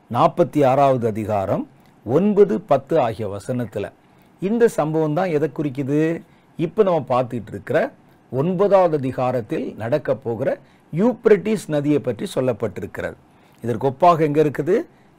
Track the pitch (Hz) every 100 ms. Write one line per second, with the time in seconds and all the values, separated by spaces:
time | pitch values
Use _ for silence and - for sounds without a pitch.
0 | - 120 160 165 175 151 135 135 139 131
1 | 113 104 101 104 95 143 294 _ _ _
2 | 104 139 202 202 202 214 - 139 - 160
3 | 120 110 104 98 - 123 117 104 98 -
4 | _ _ _ _ 185 233 233 - 151 156
5 | 156 151 190 151 156 - 147 127 135 147
6 | 160 165 - _ _ - 175 - 196 165
7 | 123 123 123 120 98 101 - 135 247 -
8 | _ _ _ 123 156 185 202 190 180 151
9 | 131 127 127 127 110 160 269 - 113 147
10 | 151 113 117 113 139 - - _ _ 151
11 | 226 226 220 202 185 214 - 151 147 147
12 | - 110 - - 131 113 110 95 95 -
13 | 87 87 _ _ _ _ 117 110 135 131
14 | 175 165 156 147 151 123 147 208 339 _
15 | _